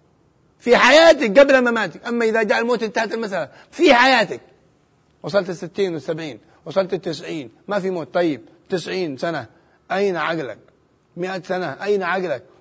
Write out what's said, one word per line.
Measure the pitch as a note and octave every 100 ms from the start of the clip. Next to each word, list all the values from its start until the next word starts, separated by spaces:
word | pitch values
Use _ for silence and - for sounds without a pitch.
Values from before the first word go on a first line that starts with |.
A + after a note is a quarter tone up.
| _ _ _ _ _ _
في | A#3+ G#3+
حياتك | A#3 D4+ E4 D#4 A3+ F#3+
قبل | C#4 C4
مماتك. | A#3+ A3+ F#3 - A#3+
أما | A#3+ A3+
إذا | A3+
جاء | G#3+ A3+
الموت | A#3 A#3
انتهت | A3 A3 A3
المسألة. | A3+ G#3+ F3+ C3+ - -
في | - D#4+
حياتك | A#3+ C4 A#3+ G3+ A#2+ _ _ _ _ _ _ _ _
وصلت | D3+ G3 F#3+
الستين | E3 E3+ - F#3+
والسبعين، | D#3+ - D#3+ D3+ G#2+ _ _ D#3+
وصلت | F#3+ F#3+
التسعين، | F#3 F3 D3+ E3 E3 A#2 _ -
ما | G3+
في | F#3+
موت، | F3 C#3
طيب، | F3 E3+ C3 - _ -
تسعين | F3+ F#3+ F#3 E3 B2+
سنة، | E3+ D3+ A2+ _ _ _ -
أين | F#3 G3+ E3
عقلك؟ | D#3 E3 B2 G2+ _ _ _ _ _ F3
مائة | F#3 F#3+
سنة، | - F#3 E3 -
أين | G3+ G3+
عقلك؟ | F3 F#3+ F3 B2 - _